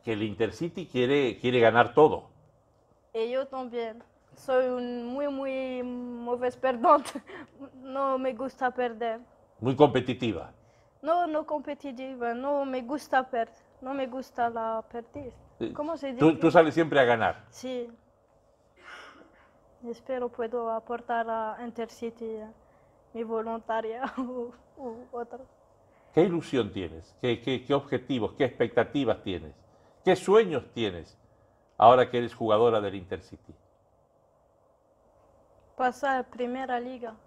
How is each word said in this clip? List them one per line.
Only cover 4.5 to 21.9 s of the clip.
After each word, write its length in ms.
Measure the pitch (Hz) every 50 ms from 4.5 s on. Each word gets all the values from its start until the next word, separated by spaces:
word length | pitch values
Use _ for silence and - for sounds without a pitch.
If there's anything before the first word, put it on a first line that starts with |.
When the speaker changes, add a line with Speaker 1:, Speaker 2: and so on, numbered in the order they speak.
| 262 254 262
Speaker 2:
un 380 | 254 254 247 247 247 247 240 233
muy, 200 | 240 247 277 285
muy 540 | 285 277 269 269 269 262 262 262 262 254 254 247
mauvais 720 | 247 247 247 247 247 240 240 240 240 240 240 254 247 247
perdón. 460 | - - 254 247 233 240 359 294 339 240 - - 285 - - - 349 285
<laughs> 380 | _ _ - 269 277 - 262
No 360 | 254 269 262 269 269 269 269
me 160 | 262 262 262 254
gusta 360 | 220 269 262 - - 269 247
perder. 480 | 247 - 247 240 233 214 240 233 220 233 247 _ _ _ _ _ _ _
Speaker 1:
Muy 160 | 113 123 135
competitiva. 760 | 127 151 139 117 131 - - 123 - 131 117 98 80 71 - - _ _ _ _ _ _ _ _ _
Speaker 2:
No, 240 | - 294 330 349 349
no 200 | 320 311 302 311
competitiva. 880 | 311 302 302 269 302 285 - - 285 247 240 262 262 269 247 240 233 233
No 300 | 240 262 285 294 285 277
me 160 | 269 254 254
gusta 460 | 240 226 294 294 - - - 262 247 -
per-, 200 | - 233 226 - - _ _ _ _ _
no 120 | 262 262 277
me 140 | 277 262
gusta 420 | 247 240 262 247 - _ - 240 233
la 340 | 233 233 226 226 226 220 220 -
perder. 440 | - 240 226 - - 285 285 240 - - - - _
Speaker 1:
Sí. 140 | _ - - -
Speaker 2:
¿Cómo 240 | 294 294 311 330
se 160 | 294 285 269 247
Speaker 1:
Tú, 140 | 240 151
Speaker 2:
dice? 120 | 160 160 -
Speaker 1:
tú 100 | 160 165
sales 220 | 147 175 165 151 127
siempre 260 | 160 165 151 143 139
a 60 | 131
ganar. 400 | 120 120 110 107 90 87 - - -
Speaker 2:
Sí. 400 | - - - 254 254 247 240 233 233 _ _ _ _ _ _ _ _ _ _ _ _ _ _ _ _ _ - - - - - - - - - _ _ _ _ _ _ _ _ _ _ _ 247
Espero 400 | 240 233 233 - - 262 254 247 240
puedo 400 | 240 - 233 226 240 240 233 226
aportar 560 | 226 226 226 - 240 233 233 - 240 233 226 226
a 280 | 226 226 220 214 214 - 247
Intercity, 640 | 240 226 240 226 220